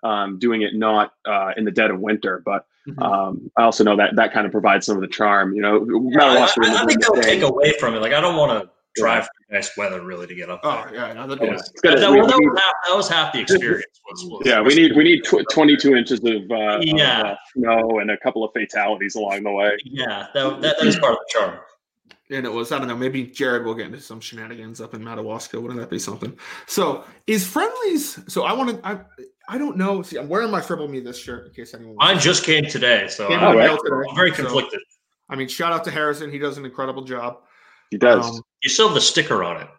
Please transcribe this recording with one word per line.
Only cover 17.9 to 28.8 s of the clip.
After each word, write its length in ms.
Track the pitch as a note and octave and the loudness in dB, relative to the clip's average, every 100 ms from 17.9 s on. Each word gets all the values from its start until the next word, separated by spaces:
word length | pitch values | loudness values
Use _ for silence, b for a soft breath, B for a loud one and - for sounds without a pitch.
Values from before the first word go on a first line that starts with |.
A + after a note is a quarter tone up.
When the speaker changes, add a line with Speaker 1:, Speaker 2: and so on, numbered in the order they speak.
| A2 | -2
Speaker 1:
and 100 | G#2 | -2
a 60 | G2+ | -4
couple 260 | B2+ A2+ A2+ | -4 -4 -6
of 60 | |
fatalities 640 | A#2+ G#2 A2 G#2 G2+ G2+ A2 | -6 -6 -4 -2 -2 -6 -6
along 280 | G#2 G2+ | -6 -6
the 80 | G#2 | -4
way. 260 | G2+ G#2 G#2 | -2 0 -2
Speaker 3:
Yeah, 440 | B2 C3+ B2 G2+ G2 | -8 -10 -8 -8 -6
that, 280 | C#3+ C3+ C3 | -4 -4 -2
that, 160 | - - | -2 2
that 80 | A#2 | 0
is 100 | - | 2
part 140 | C#3 | 2
of 60 | A2+ | 0
the 60 | - A2+ | -2 -2
charm. 200 | G2 F2 - _ _ _ _ _ _ | -2 -6 -20 _ _ _ _ _ _
Speaker 2:
And 140 | C3+ B2+ | -8 -6
it 60 | |
was, 200 | A2+ A2+ | -6 -4
I 60 | D3 | -4
don't 80 | B2+ | -4
know, 80 | A#2+ | -4
maybe 300 | C3 C3 B2 | -4 -4 -8
Jared 400 | - C3+ A#2+ A#2 | -4 -2 -2 -4
will 80 | A2+ | -8
get 120 | G2+ | -10
into 120 | B2 | -14
some 200 | - A2+ | -18 -18
shenanigans 580 | - A#2 A2 A#2 A2 A2+ | -16 -16 -16 -16 -18 -16
up 120 | A2 | -16
in 100 | A2+ | -14
Madawaska. 560 | A2 A2+ A2 A2+ - A#2 | -14 -12 -10 -10 -10 -12
Wouldn't 200 | A#2+ B2 | -10 -10
that 100 | A#2 | -8
be 100 | - | -8
something? 380 | - G#2+ A2+ - B B B | -8 -10 -12 -14 B B B
So 360 | - F3 - B B - | -2 -2 -2 B B -2
is 180 | G#3+ F#3 | -2 -2
Friendly's, 720 | D4+ G#4 B4 A4 D#4+ C#4+ - - | -2 -4 -2 -2 -2 -4 -12 -8
so 120 | F#3+ | -4
I 100 | C#3+ | -2
wanna, 260 | C4 B3+ A3+ | -2 -2 -4